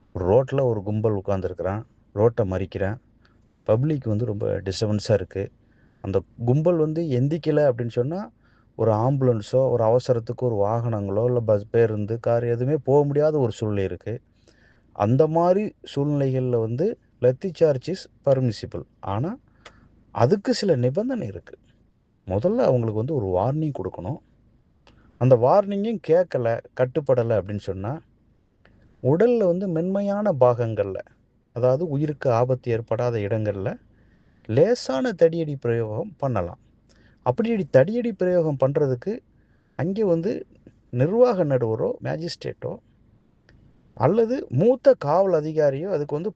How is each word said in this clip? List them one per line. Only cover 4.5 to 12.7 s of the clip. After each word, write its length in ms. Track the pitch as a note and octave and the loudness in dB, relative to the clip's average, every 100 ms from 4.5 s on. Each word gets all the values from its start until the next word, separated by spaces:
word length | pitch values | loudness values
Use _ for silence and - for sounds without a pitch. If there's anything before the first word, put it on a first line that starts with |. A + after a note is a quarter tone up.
| F#2+ | -4
டிஸ்டர்பன்ஸா 480 | F#2+ F2+ G#2+ G#2 - | -4 -4 -2 -2 2
இருக்கு. 380 | G#2 F2+ F#2+ G2 - _ _ _ _ | 0 0 -8 -8 -12 _ _ _ _
அந்த 220 | G2 F#2+ - - | -4 -4 -4 -4
கும்பல் 320 | A#2+ C#3+ E3 E3+ | 0 2 2 2
வந்து 260 | D#3 D#3 | 0 -2
எந்திக்கல 640 | E3 B2 C#3 E3 D3+ D3 D3 | -2 0 0 -2 -2 2 2
அப்படின்னு 220 | A#2+ A#2+ | 0 -2
சொன்னா, 400 | A#2+ B2+ F3+ A3+ _ _ _ _ - | -2 -4 -4 -10 _ _ _ _ -2
ஒரு 160 | A2 | 0
ஆம்புலன்ஸோ, 800 | G#2+ B2 C#3 B2+ A2+ G2+ B2+ C3 | 2 2 2 2 0 0 0 2
ஒரு 140 | A#2+ | 2
அவசரத்துக்கு 580 | A2 B2 - A#2+ A#2 A#2 | 4 2 2 -2 -4 -4
ஒரு 120 | B2 | -2
வாகனங்களோ, 720 | G#2 G2+ A#2 A#2 A2 G2 G2+ | 0 0 0 -2 -4 -2 0
இல்ல 160 | A#2+ B2 | 0 0
பஸ், 240 | A2 G#2 G#2 | 2 0 2
பேருந்து, 500 | A#2 A2+ G#2+ G#2 A#2 | 2 2 0 -4 -4
கார் 240 | A#2+ A#2 | 0 0
எதுவுமே 320 | A#2+ A#2 B2+ | 0 -2 0